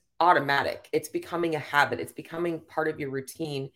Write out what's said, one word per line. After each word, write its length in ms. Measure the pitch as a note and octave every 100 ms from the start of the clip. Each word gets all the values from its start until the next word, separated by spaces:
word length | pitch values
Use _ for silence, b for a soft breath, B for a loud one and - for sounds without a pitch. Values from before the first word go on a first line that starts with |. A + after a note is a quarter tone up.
| _ _
automatic. 680 | E3+ D#3+ C#3 C#3 - - -
It's 160 | A#3+ -
becoming 460 | F3 - E3+ E3+
a 40 | D3+
habit. 400 | - C#3+ C3 B2
It's 120 | -
becoming 480 | - - E3 F3 D#3+
part 280 | - - D#3
of 100 | D3+
your 120 | C#3
routine, 600 | C3+ C3 - D#3+ C#3+ C#3